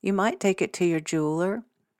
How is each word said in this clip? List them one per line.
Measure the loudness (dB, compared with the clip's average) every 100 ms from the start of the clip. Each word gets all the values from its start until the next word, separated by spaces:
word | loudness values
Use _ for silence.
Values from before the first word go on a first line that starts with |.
You | 0
might | 2 2 2
take | 0 0
it | -2
to | 0 0
your | 0
jeweler | 0 0 0 0 0 -2 -8 _ _ _